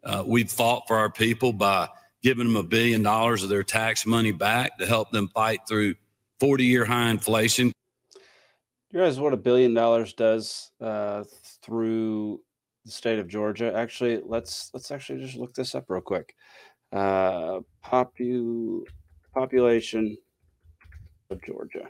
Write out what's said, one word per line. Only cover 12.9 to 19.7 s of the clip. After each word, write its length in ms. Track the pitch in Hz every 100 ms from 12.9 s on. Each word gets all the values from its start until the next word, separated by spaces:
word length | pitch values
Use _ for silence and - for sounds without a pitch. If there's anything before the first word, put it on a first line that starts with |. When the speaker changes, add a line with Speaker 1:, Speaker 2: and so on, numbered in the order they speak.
Speaker 2:
state 280 | - 117 110
of 80 | 90
Georgia? 460 | 104 107 104 117 101
Actually, 460 | 113 - 123 113 -
let's, 440 | 117 - - -
let's 180 | 131 -
actually 280 | 143 135 135
just 140 | 131 123
look 180 | 123
this 220 | - 127 135
up 100 | -
real 120 | 92
quick. 340 | - 92 - _ _ - - _ _
Uh, 680 | 98 98 95 95 90 82 92 - _
popu-, 1000 | - 127 127 _ 123 127 117 117 113 95 90 - _ _ _
population 840 | - 131 131 120